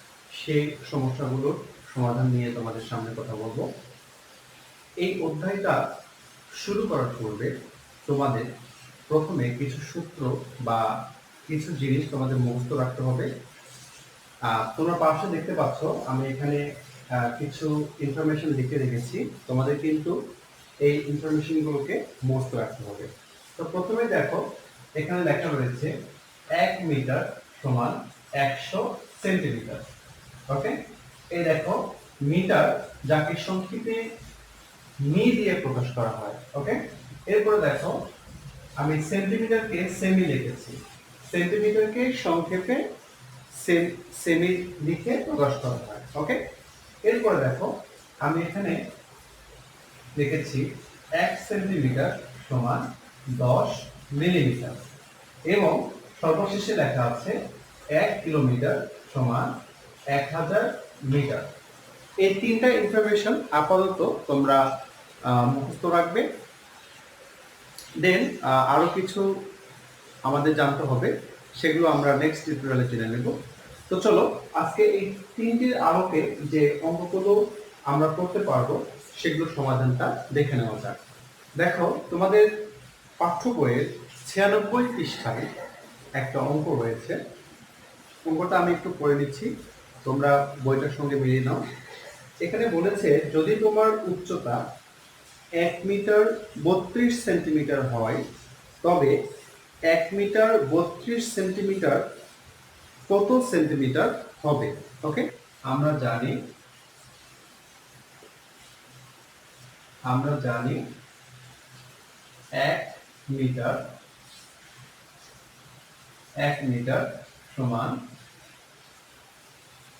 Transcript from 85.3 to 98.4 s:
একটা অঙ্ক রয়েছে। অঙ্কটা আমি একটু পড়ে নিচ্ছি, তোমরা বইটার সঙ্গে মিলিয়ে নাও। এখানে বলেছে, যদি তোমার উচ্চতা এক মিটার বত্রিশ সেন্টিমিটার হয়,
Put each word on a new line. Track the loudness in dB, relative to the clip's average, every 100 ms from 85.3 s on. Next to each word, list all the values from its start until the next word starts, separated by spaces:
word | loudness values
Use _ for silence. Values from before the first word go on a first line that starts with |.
| -4 -6 -10 -14 -18 -20 -20 -10
একটা | -6 -4 -2
অঙ্ক | 0 0 0
রয়েছে। | 0 -2 -4 -6 -6 -8 -16 -20 -20 -20 -20 -20 -20 -20 -10 -4
অঙ্কটা | -2 2 2
আমি | 4
একটু | 0 -2 0
পড়ে | 2 2
নিচ্ছি, | 0 -4 -6 -6 -12 -20 -20 -10
তোমরা | -4 0 4 4 4 -2
বইটার | 0 2 0
সঙ্গে | -2 -2 0
মিলিয়ে | 2 2
নাও। | 2 -2 -4 -10 -16 -18 -18 -20 -20 -8
এখানে | -4 0 0
বলেছে, | 2 2 2 4 4 4
যদি | 2 2 4
তোমার | 4 6 4
উচ্চতা | 4 -2 -4 -4 -6 -2 -4 -4 -12 -20 -20 -20 -20 -20 -20 -6
এক | 0 0 0 -2
মিটার | 0 4 6 6 2 -6 -2
বত্রিশ | 2 2 2 2 2 2
সেন্টিমিটার | 0 0 2 0 2 0 0
হয়, | 0 0 -2 -4 -12